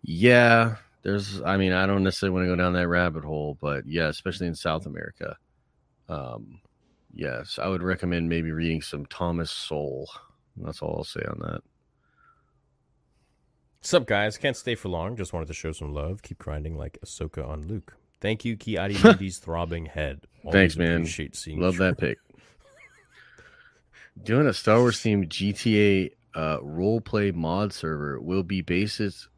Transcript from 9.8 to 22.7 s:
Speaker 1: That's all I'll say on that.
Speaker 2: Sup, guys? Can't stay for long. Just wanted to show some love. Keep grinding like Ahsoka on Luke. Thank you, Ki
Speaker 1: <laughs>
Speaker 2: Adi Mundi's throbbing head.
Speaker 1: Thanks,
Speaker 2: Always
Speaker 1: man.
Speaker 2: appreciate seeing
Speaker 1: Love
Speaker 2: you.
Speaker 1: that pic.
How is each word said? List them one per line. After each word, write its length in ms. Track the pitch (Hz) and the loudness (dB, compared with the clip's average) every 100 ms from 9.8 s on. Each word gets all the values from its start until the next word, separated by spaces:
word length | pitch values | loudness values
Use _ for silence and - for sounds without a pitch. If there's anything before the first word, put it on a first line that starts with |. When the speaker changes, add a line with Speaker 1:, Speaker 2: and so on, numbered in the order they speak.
| 73 65 71 - - _ _ - | -6 -8 -12 -16 -20 _ _ -14
Speaker 1:
That's 260 | 80 78 | -12 -8
all 140 | 78 78 | -6 -6
I'll 40 | |
say 180 | 78 - - | -8 -8 -8
on 120 | - | -8
that. 220 | 50 50 _ _ _ _ _ _ _ _ _ _ _ _ _ _ _ _ _ _ _ _ _ _ | -8 -10 _ _ _ _ _ _ _ _ _ _ _ _ _ _ _ _ _ _ _ _ _ _
Speaker 2:
Sup, 260 | - 180 117 | 2 2 4
guys? 300 | 104 107 107 | 2 0 0
Can't 180 | 143 127 | -2 -2
stay 180 | - 117 | -4 -6
for 120 | 101 | -4
long. 300 | 85 90 117 | -4 -4 -6
Just 160 | 90 | -6
wanted 140 | 87 76 | -6 -8
to 40 | |
show 200 | 78 80 | -8 -8
some 200 | 78 73 | -8 -8
love. 280 | 73 76 98 | -6 -6 -6
Keep 160 | - - | -10 -14
grinding 380 | - 76 76 80 | -8 -8 -6 -8
like 200 | 73 - - | -10 -12 -18
Ahsoka 400 | - 80 - 67 | -10 -10 -8 -8
on 200 | 76 76 | -8 -8
Luke. 280 | 104 - - _ _ | -10 -10 -20 _ _
Thank 240 | 101 110 117 | -4 -2 -4
you, 100 | 110 | -6
Ki 220 | - 101 | -4 -4
Speaker 1:
<laughs> 20 | |
Speaker 2:
Adi 180 | 98 101 | -2 6
Mundi's 340 | 214 196 95 87 | 8 8 2 -8
throbbing 460 | - 82 85 85 78 | -6 -4 -4 -6 -8
head. 340 | 78 76 69 - _ - | -6 -6 -6 -18 _ 2
Speaker 1:
Thanks, 240 | 95 92 80 | 6 6 6
Speaker 2:
Always 20 | |
Speaker 1:
man. 180 | 85 85 | 0 2
Speaker 2:
appreciate 340 | 80 - 76 - | -2 -6 -10 -10
seeing 240 | - 80 | -10 -2
Speaker 1:
Love 140 | 90 | 0
Speaker 2:
you. 60 | 87 | 2
Speaker 1:
that 160 | 92 - | 0 0
pic. 200 | 69 57 _ - _ _ _ | -4 -4 _ -20 _ _ _